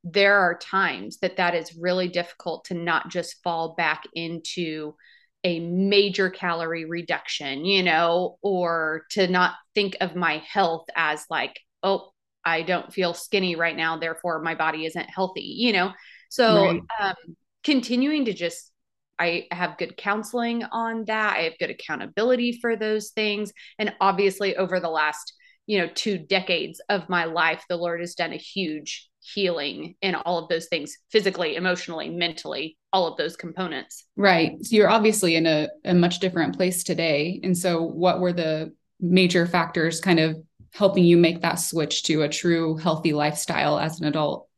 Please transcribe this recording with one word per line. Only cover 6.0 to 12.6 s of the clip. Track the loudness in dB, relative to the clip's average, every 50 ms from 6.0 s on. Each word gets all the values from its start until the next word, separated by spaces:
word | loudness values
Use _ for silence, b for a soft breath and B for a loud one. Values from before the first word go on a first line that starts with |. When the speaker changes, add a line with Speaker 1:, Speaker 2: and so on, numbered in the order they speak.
| 6 4 2 0 0 0
Speaker 1:
calorie | 0 -2 -2 -2 -2 -2 -4 -4 -4 -6 -6
reduction, | -6 -8 -8 -4 -4 -6 -4 -4 -8 -8 -8 -6 -6 -6 -4 0
you | 2 2 4
know, | 4 4 4 4 4 4 2 2 0 -2 -6 _
or | -2 -2 0 0 0 0 0 -2 -2 -4 -4 -6 -8 _
to | 0 2 2 4
not | 4 4 2 2 0 -6 _ _ _
think | -2 -2 -2 -2 -4
of | -4 -4 -2
my | -2 -2 -2 -2 -2
health | -8 -4 0 2 2 2 0 -4 -8 -6 -2
as, | -2 0 0 -2 -4 -6 _
like, | -4 -4 -4 -6 -8 -16 _ _ _ _
"Oh, | 0 0 0 0 -4 _ _ _ _ _ _ _ -2
I | -2 0 0